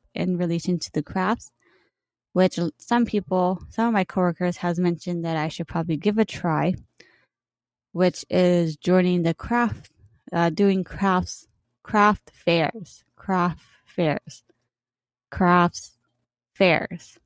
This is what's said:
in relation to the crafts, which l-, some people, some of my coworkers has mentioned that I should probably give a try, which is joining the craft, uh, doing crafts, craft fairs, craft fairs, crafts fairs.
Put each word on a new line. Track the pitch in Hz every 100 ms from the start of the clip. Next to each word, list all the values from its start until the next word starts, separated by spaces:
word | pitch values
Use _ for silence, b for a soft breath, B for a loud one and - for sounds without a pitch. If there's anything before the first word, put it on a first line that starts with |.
| _
in | - 180 175
relation | 175 170 - 175
to | -
the | -
crafts, | 147 190 185 240 - _ _ _ _ _ _ _ _
which | 180 185 -
l-, | 170 -
some | - 233 233
people, | 208 - 185 180 185 -
some | - 233
of |
my | 214
coworkers | 185 - 180 165 180 175
has | 175 170
mentioned | 180 170 - 175
that | 165 160
I | 156
should | - 165
probably | 170 165 151
give | 202 208
a |
try, | 214 - 175 151 151 185 - _ b b b _ _ _ _ _ _
which | 170 180 - -
is | 185 180 175 165 151
joining | - 185 180 180
the | 165
craft, | 165 - 240 233 - - _ _ _ -
uh, | 175 170
doing | 156 202 190
crafts, | 175 - 196 185 175 - - _ _ _
craft | - 214 208 202 -
fairs, | _ - 170 156 226 175 - _ _
craft | - 185 175 160 _ _ _
fairs, | - 165 143 - - _ _ _ _ _ _ _ _ _
crafts | - 180 175 175 - - _ _ _ _ _ _
fairs. | - 185 156 - 170 - -